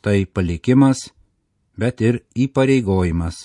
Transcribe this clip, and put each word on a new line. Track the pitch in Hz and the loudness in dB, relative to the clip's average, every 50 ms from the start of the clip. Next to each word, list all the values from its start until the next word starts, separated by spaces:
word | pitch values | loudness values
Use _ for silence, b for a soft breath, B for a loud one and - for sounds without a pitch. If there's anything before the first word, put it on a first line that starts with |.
| - | 0
Tai | 107 101 98 98 | 0 0 0 0
palikimas, | - _ 98 92 85 87 80 - 123 127 131 139 135 131 - - - _ _ _ _ _ _ _ _ _ _ _ _ _ | -2 _ -4 -4 -4 -4 -4 0 2 4 4 4 4 2 -2 -6 -18 _ _ _ _ _ _ _ _ _ _ _ _ _
bet | - 107 123 - - | -6 -6 -6 -2 0
ir | 110 113 120 117 _ _ | 0 0 0 -2 _ _
įpareigojimas. | _ 120 131 135 _ 135 131 135 135 131 113 95 95 95 90 87 80 85 85 82 80 - | _ -4 -4 -2 _ 0 2 2 2 0 2 0 0 0 0 0 -2 -2 -4 -6 -8 -10